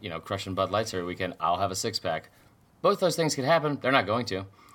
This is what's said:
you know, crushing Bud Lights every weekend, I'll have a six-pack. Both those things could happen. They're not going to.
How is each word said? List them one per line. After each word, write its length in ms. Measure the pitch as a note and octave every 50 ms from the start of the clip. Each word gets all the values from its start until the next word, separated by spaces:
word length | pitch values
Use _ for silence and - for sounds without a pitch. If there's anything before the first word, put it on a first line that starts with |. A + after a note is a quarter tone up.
you 80 | - F#2
know, 120 | E2 -
crushing 340 | - - G#2 F#2+ - G2 F#2
Bud 160 | F2+ F#2+ F2+
Lights 240 | F#2+ G#2+ A2+ A2 -
every 120 | F#2 F2
weekend, 280 | F2+ F2 - F#2+ F2 D#2+ -
I'll 200 | E2 E2 F2 F#2
have 120 | G2 F#2+
a 60 | F#2
six-pack. 540 | - - - - - - F2+ D#2+ D#2+ - - _ _ - _ _ _ _ _ _ _
Both 180 | - F3+ G3+ F#3
those 160 | F#3+ F3 D3
things 180 | - E3 D3+ -
could 100 | D3 B2+
happen. 340 | C#3 E3 D#3+ D3 D3+ C#3+ B2
They're 100 | - B2
not 140 | C3+ C3+ G2+
going 200 | G2 G#2+ B2 B2
to. 200 | - F#2+ F#2 G2 G2+ - - - -